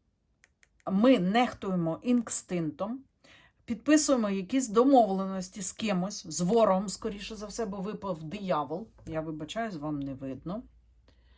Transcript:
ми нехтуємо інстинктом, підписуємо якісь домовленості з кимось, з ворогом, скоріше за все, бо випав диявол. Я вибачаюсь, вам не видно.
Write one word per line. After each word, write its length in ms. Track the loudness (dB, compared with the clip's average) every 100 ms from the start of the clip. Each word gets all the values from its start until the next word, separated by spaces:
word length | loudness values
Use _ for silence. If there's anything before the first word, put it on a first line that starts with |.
| _ _ _ _ _ _ _ _ -4
ми 280 | 4 6 6
нехтуємо 840 | 4 2 0 -2 -4 0 0 -2
інстинктом, 960 | 0 0 0 -4 -2 -4 -4 -4 -8 -8 -14 _ _ -20 _ _
підписуємо 680 | -10 -4 4 4 6 2 2
якісь 380 | -2 -2 -2 2
домовленості 920 | 4 8 8 6 2 -2 -4 -8 -6
з 100 | -6
кимось, 540 | -4 -2 0 -2 -8 -8
з 140 | -4
ворогом, 480 | 2 4 4 2 -2
скоріше 480 | -8 -8 -8 -12 -12
за 100 | -10
все, 200 | -8 -8
бо 100 | -6
випав 460 | -8 -8 -8 -8
диявол. 680 | -8 -8 -2 -2 -2 -8 -10 _ -8
Я 140 | -6
вибачаюсь, 560 | -6 -8 -8 -6 -6 -6
вам 240 | -6 -6
не 140 | -6
видно. 480 | -8 -10 -10 -8 -10 -12 _ _ _ _ _ _